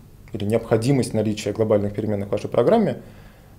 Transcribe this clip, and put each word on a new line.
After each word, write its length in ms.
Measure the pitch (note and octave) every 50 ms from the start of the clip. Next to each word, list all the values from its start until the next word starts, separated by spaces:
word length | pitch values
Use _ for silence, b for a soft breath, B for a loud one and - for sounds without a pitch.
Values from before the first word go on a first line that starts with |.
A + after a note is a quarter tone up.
| - - - - - -
или 120 | - G2+ G2+
необходимость 720 | G#2 A2+ A2+ - - A#2 G#2+ A2+ C#3 C#3+ B2+ A2 - -
наличия 380 | A2 G#2+ A2 G#2 - - G#2+
глобальных 420 | G2+ A2+ A2 G#2+ G#2+ G2+ G2+ G2+ G2+
переменных 340 | G#2+ G#2+ G#2 G#2 G2 G2 G2
в 40 |
вашей 180 | - G#2+ - -
программе, 500 | - B2 A#2+ D#3 A3 A#3 G3+ C#3+ A2 B B B B B B B B B B B B